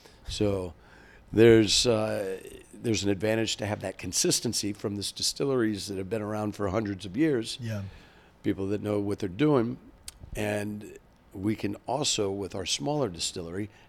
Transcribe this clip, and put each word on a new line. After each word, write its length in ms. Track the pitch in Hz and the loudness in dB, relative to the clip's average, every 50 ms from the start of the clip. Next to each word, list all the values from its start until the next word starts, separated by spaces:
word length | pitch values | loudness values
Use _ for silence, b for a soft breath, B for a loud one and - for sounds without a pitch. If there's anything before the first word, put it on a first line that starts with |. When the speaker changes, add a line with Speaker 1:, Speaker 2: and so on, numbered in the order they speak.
| b b b b b - | b b b b b -8
Speaker 1:
So 460 | - - 107 104 101 95 92 87 - b b b b b b b b b b - - | -2 0 0 0 0 0 -4 -6 -10 b b b b b b b b b b 0 6
there's, 520 | 104 113 117 113 113 110 95 90 - - 123 | 8 10 10 10 10 8 6 4 4 4 4
uh, 500 | 113 107 107 110 107 107 101 95 95 92 - - - - - - - | 2 2 0 0 -2 -4 -4 -4 -6 -8 -10 -14 -18 -18 -18 -20 -14
there's 300 | 104 110 120 110 95 98 | -4 -2 0 0 2 2
an 60 | 101 | 0
advantage 480 | 101 92 101 107 110 113 113 107 - - | 0 2 0 0 2 2 0 -2 -2 -4
to 80 | 113 | -4
have 160 | 101 104 101 | -4 -4 -4
that 160 | 101 95 95 - | -4 -6 -8 -8
consistency 760 | - 92 90 - - 180 - - - 123 104 - - 101 104 | -8 -4 -2 0 2 2 2 2 0 -2 -2 -2 -2 -4 -4
from 220 | - - 110 101 | -4 -6 -6 -4
these 160 | 101 95 - | -4 -6 -6
distilleries 760 | - - 98 - - - 143 139 135 127 113 110 107 95 87 101 | -6 -4 -4 -2 -2 -2 0 0 2 2 2 0 0 -2 -6 -6
that 100 | 101 95 | -6 -6
have 120 | 95 92 | -6 -4
been 120 | 113 110 | -4 -4
around 340 | 104 104 107 107 107 104 101 | -4 -4 -4 -2 -2 -2 -2
for 120 | - 104 98 | -2 -2 0
hundreds 360 | 92 113 113 101 101 92 101 | 0 0 0 -2 -4 -6 -8
of 100 | 101 87 | -6 -2
years. 420 | 120 156 160 143 117 113 117 - - | 0 2 2 2 0 0 -4 -6 -8
Speaker 2:
Yeah. 200 | 120 113 110 104 98 95 b b b b b b b b b - - | -6 -6 -6 -6 -8 -10 b b b b b b b b b -4 -2
Speaker 1:
People 240 | 107 101 95 98 95 | -2 -2 0 -2 -2
that 140 | 104 101 | -2 -2
know 180 | 104 107 104 104 | -2 -2 0 0
what 200 | 101 101 101 - | 0 -2 -2 -4
they're 100 | - 95 | -4 -4
doing. 480 | 87 104 143 151 147 127 113 117 127 - - - - - - - - - - - - | 0 2 4 4 4 4 2 0 -2 -8 -12 -20 -20 -20 -20 -20 -20 -18 -16 -10 -6
And 640 | - 107 104 104 104 104 104 104 104 104 95 - - - - - - _ - - | -4 -2 -2 -2 -2 -4 -6 -8 -10 -12 -14 -16 -18 -20 -20 -20 -20 _ -16 -10
we 220 | 104 95 107 110 | -4 -2 -2 0
can 220 | - - 104 - - - - | 0 -2 -4 -6 -6 -4 -4
also, 420 | 120 143 147 - - - 104 98 | -2 0 0 0 0 0 0 -2
with 240 | 98 101 101 90 - | -2 -4 -6 -6 -6
our 100 | 101 92 | -6 -4
smaller 420 | - - - 143 143 147 151 135 107 | -4 -4 -2 -2 -2 0 0 0 -2
distillery, 640 | 87 82 - - - 95 85 82 85 98 107 104 b b b | -2 -4 -6 -6 -6 -6 -8 -6 -6 -6 -6 -8 b b b